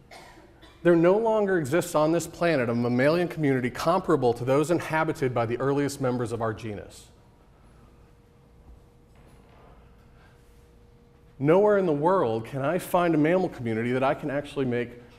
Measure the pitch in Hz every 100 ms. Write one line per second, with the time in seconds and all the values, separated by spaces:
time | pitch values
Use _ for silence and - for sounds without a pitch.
0 | - - - - - - - - 170 170
1 | 170 202 226 220 202 185 131 170 170 151
2 | 156 170 165 - 170 151 117 120 120 123
3 | 143 170 175 165 147 131 123 - - 185
4 | 180 147 127 117 123 139 156 170 - 160
5 | 160 156 131 120 113 120 135 139 143 139
6 | 131 123 117 113 113 104 113 101 80 -
7 | - - _ _ _ _ - - - -
8 | - - _ - - - - - - _
9 | _ - - - - - - - - -
10 | - - - - - - - - - -
11 | - - - - 139 180 208 202 185 143
12 | 160 190 127 113 113 139 139 180 - 185
13 | 175 156 147 185 180 - 117 110 120 127
14 | 135 120 147 139 143 - 127 120 120 -
15 | -